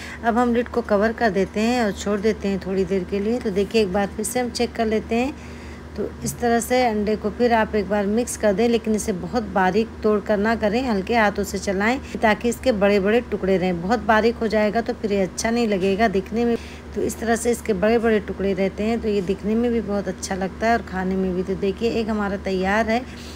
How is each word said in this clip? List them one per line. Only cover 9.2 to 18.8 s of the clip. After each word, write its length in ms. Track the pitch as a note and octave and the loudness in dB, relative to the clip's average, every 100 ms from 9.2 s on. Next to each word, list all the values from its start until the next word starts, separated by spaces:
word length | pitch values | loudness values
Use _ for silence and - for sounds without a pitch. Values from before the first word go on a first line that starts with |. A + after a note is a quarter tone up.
| E3+ A3 G3+ | -2 -4 -2
बारीक 400 | F#3 F#3 F#3+ A3+ - | 2 4 2 0 0
तोड़ 160 | G#3+ G#3 | 2 2
कर 160 | G3 G#3 | 2 0
ना 180 | G#3 A3+ | 2 2
करें, 260 | G#3+ A3 | 2 0
हल्के 320 | C4 G3+ F#3 A#3 | 0 -2 0 2
हाथों 280 | G#3 G#3 | 2 2
से 140 | G3 G3 | -4 -4
चलाएं 420 | F#3+ F#3+ G#3+ C4 - G3 | -2 0 0 0 -4 0
ताकि 280 | A3 G3+ A#3+ | 2 2 0
इसके 220 | A3+ C4 | 0 0
बड़े 260 | G#3+ G3+ G3+ | 2 4 4
बड़े 200 | F#3+ A3+ | 4 2
टुकड़े 340 | A#3+ G#3 F#3 F#3+ | 0 -2 2 2
रहें। 240 | F#3 F3 | 2 0
बहुत 180 | F3+ A#3+ | 0 -2
बारीक 360 | G#3 A3 A3 A#3 | 4 4 4 0
हो 100 | A3+ | 0
जाएगा 340 | G#3+ G#3+ G#3+ | 2 2 0
तो 120 | A#3 | -2
फिर 200 | A#3+ A3 | -4 -2
ये 80 | G3+ | 0
अच्छा 300 | F#3 - A3+ | 0 -2 -2
नहीं 160 | A#3 A#3 | 0 0
लगेगा 400 | G3+ F#3+ F#3+ A3+ | 2 0 2 2
दिखने 340 | F#3+ F#3+ G#3+ A#3+ | 0 -2 -2 0
में। 100 | A#3 - - - G#3 | 0 -4 -14 -10 -4
तो 60 | |
इस 180 | - - | -4 -4
तरह 160 | A3+ A3+ | 0 0
से 160 | A#3 | 2
इसके 220 | A#3+ - G3 | -2 0 0
बड़े 240 | G#3 A#3 | 2 4
बड़े 200 | A3+ G#3+ | 4 2
टुकड़े 300 | G3 F#3 G3 | 0 -4 -2
रहते 300 | F#3 F#3+ F#3+ | 0 0 0